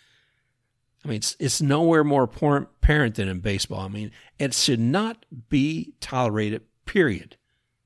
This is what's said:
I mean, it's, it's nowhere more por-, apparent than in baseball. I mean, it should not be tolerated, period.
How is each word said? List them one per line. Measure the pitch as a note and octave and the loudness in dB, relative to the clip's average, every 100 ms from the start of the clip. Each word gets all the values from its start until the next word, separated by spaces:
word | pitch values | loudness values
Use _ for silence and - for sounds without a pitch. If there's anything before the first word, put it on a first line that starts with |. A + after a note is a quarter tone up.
| _ _ _ _ _ _ _ _ _ _ | _ _ _ _ _ _ _ _ _ _
I | D3 | -8
mean, | G#2+ | -6
it's, | - - | -6 -4
it's | C#3 - | -4 0
nowhere | C#3+ C#3+ E3 D#3+ | 2 2 4 4
more | D3 C#3+ A#2+ | 4 2 0
por-, | - D3 C#3+ - _ | 0 0 0 -2 _
apparent | - D3+ A#2+ A2 | 4 4 2 -2
than | F#2+ | -4
in | F#2 | -4
baseball. | G2+ G2 - G2+ | -4 -4 -4 -8
I | F#2+ | -8
mean, | G#2 G#2+ - - - | -10 -12 -14 -20 -6
it | C3+ | -4
should | - - A#2 | 0 0 2
not | A#2 F3+ A3 A3+ _ C3 - | 2 0 -2 -8 _ -20 -2
be | C#3+ D3 D#3+ - - | 0 0 -4 -10 -14
tolerated, | - C3 A#2+ G#2+ G#2+ G#2+ - _ - | -6 -2 0 0 -2 -4 -10 _ -2
period. | G3+ D3+ F2+ - - _ _ _ _ | 2 2 0 -10 -20 _ _ _ _